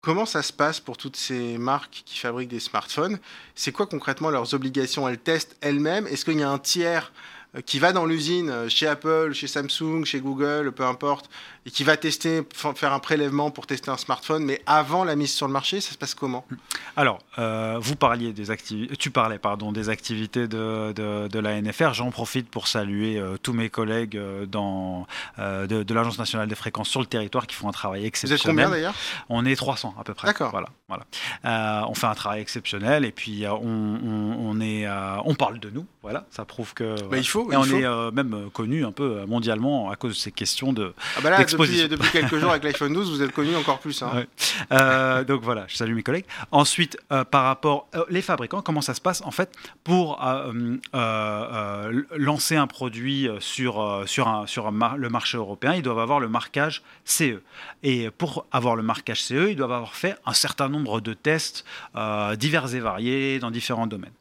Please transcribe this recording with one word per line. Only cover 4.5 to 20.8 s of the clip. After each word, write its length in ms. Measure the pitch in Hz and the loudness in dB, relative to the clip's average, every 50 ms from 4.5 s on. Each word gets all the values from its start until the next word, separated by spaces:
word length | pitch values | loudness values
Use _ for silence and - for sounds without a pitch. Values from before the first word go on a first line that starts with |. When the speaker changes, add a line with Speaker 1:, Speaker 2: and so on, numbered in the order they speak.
| - | 0
Speaker 1:
obligations ? 520 | 139 131 135 131 135 131 127 - - 139 127 | 0 0 0 0 0 0 0 0 0 0 0
Elles 120 | 123 117 | -2 -2
testent 380 | - - 160 160 160 - - _ | 0 2 2 2 0 -4 -10 _
elles-mêmes ? 460 | - 147 143 143 147 151 170 202 220 - | -2 0 2 2 2 2 2 0 -2 -2
Est-ce 180 | 143 135 - | -4 -4 0
qu'il 140 | - 160 151 | 0 2 2
y 40 | 147 | 2
a 60 | 139 | 2
un 100 | 139 139 | 0 0
tiers, 520 | 139 - - 180 170 170 170 165 151 - - - - - - - - _ _ | 0 0 0 2 2 2 2 0 -2 -4 -14 -18 -20 -18 -18 -20 -20 _ _
euh, 60 | 131 | -14
qui 160 | 127 - - 139 | -6 -2 0 6
va 140 | 139 175 185 | 6 6 6
dans 120 | 185 165 | 6 4
l'usine, 440 | 160 160 160 147 151 175 180 175 156 | 2 2 0 0 0 0 2 2 0
euh, 200 | 131 120 117 113 | -2 -2 -2 2
chez 180 | 113 - 156 156 | 2 2 4 4
Apple, 440 | 147 143 147 156 160 160 160 156 143 | 2 2 2 2 4 4 4 2 0
chez 140 | - - 135 | -4 -4 -4
Samsung, 580 | - 151 139 143 - - 160 160 156 165 156 | -2 -2 -2 0 -2 -2 0 0 0 0 0
chez 160 | 143 - 139 | 0 -2 -2
Google, 500 | 131 139 139 135 143 147 147 151 147 139 | -2 -2 0 0 2 2 2 2 0 -2
peu 140 | 123 - 131 | -2 0 0
importe, 440 | 127 127 123 - 143 143 139 - - - - - - - - _ | 0 0 0 0 0 0 0 -2 -16 -18 -18 -18 -18 -20 -16 _
et 40 | 123 | -6
qui 140 | - - 143 | -2 0 4
va 140 | 139 156 151 | 4 4 4
tester, 460 | 156 160 147 - - 165 165 160 147 - - | 4 -2 -2 0 0 0 0 0 -2 -4 -8
fa-, 200 | - - 151 139 | -6 -4 -4 -2
faire 180 | - - 143 139 | 0 0 2 2
un 60 | 139 | 0
prélèvement 520 | - - 160 151 147 143 135 143 147 151 | 0 0 2 2 2 2 2 2 0 0
pour 160 | 147 - - - | -2 -6 -6 -6
tester 240 | 139 127 - - | -6 -6 -4 -4
un 60 | 131 127 | -4 -4
smartphone, 480 | - - 131 - - - 156 156 156 | -2 -4 -4 -4 0 -2 0 0 0
mais 160 | 139 135 - - | 0 -2 -2 2
avant 380 | - 147 156 151 135 151 180 190 | 4 4 4 4 4 2 0 2
la 140 | 175 151 147 | 2 2 0
mise 160 | 147 139 - | 0 0 0
sur 140 | - 147 135 | 0 -2 0
le 60 | 135 | 0
marché, 280 | 135 135 - - 196 | 0 0 0 -2 -2
ça 100 | 196 - | -4 -4
se 60 | 143 - | -6 -8
passe 160 | 147 135 - | -6 -6 -6
comment ? 320 | - - 135 127 123 127 _ 131 123 - - - - - - - | -4 -4 -4 -4 -4 -6 _ -14 -14 -8 -8 -8 -8 -8 -6 0
Speaker 2:
Alors, 240 | - 147 131 104 87 - _ - - | 2 4 4 2 0 -6 _ -6 -2
euh, 380 | 120 113 110 110 110 110 110 117 | -2 -2 0 -2 -2 -2 -2 -2
vous 160 | 113 117 147 143 | -2 -4 0 4
parliez 340 | - 127 117 120 117 117 | 4 4 4 4 0 -4
des 200 | 110 101 104 101 | -4 -6 -4 -4
activi-, 360 | 110 101 - - 110 107 110 131 143 135 | -4 -6 -4 -6 -6 -4 -4 -6 -4 -4
tu 140 | - 147 | -4 0
parlais, 260 | 120 135 117 113 110 101 | 2 2 2 2 0 0
pardon, 360 | - 104 101 101 107 107 107 | -2 -2 -2 -2 -2 -4 -4
des 160 | 110 107 107 | -2 -2 -2
activités 580 | 110 107 - - 117 107 110 104 - 127 120 113 | -2 -2 -2 -4 -4 -2 -4 -2 0 -2 -2 0
de, 460 | 107 113 110 110 110 110 | -2 -2 -2 -2 -2 -2